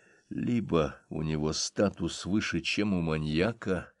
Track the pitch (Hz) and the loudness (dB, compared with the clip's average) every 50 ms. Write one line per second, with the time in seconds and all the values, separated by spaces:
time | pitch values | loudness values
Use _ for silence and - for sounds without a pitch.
0 | - - - _ _ _ - - - - 123 117 95 - 82 82 76 69 - - | -20 -20 -20 _ _ _ -6 -2 0 0 0 0 0 2 4 4 4 2 -2 -8
1 | _ _ - 80 78 78 78 76 73 78 78 - - - - - 104 98 - - | _ _ -6 -4 -2 0 0 0 0 0 0 -2 -4 -4 0 2 2 2 2 -2
2 | 92 82 - - - 85 92 110 104 - - 82 - - - - 104 104 98 90 | -4 -4 -4 -6 -4 0 0 0 0 0 -2 -2 -2 -2 -2 0 0 2 2 0
3 | 85 80 78 78 78 76 76 78 87 113 113 - - 107 92 85 - - _ _ | 2 0 0 0 0 0 2 2 2 2 0 -4 -2 -2 -2 -2 -4 -10 _ _